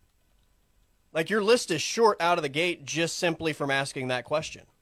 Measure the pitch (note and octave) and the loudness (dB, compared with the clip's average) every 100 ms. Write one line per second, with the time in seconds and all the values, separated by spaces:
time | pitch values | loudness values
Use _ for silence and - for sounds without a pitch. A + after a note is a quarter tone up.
0 | _ _ _ _ _ _ _ _ _ _ | _ _ _ _ _ _ _ _ _ _
1 | _ D#3 E3 G#3 G3+ A#3+ - D#3 - - | _ -4 -2 0 4 2 2 -2 -2 4
2 | A3+ G3+ E3 F3 D3 C3+ F3 E3+ C3+ C#3+ | 4 4 2 2 0 0 0 -2 -6 -4
3 | E3 - F3 E3 E3 D3 C#3+ C#3 C#3 C#3+ | -2 0 -2 0 -2 -2 0 0 0 -4
4 | B2+ B2 A#2+ D3+ D#3 - - _ | -4 -4 -2 -4 -4 -12 -20 _